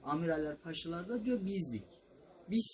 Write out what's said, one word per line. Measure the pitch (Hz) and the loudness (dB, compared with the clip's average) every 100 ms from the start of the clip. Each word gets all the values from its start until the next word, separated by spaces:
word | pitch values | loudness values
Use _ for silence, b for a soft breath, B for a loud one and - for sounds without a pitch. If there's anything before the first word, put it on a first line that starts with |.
Amiraller, | 135 151 170 160 151 147 | -2 0 2 2 2 -2
paşalar | 165 160 165 170 185 | -8 -6 -4 -6 -4
da | 240 220 | -2 2
diyor | 247 190 | 2 2
bizdik. | 196 156 110 - - - - - - - | 0 -2 -4 -6 -20 -20 -20 -20 -20 0
Biz | 220 220 | 2 4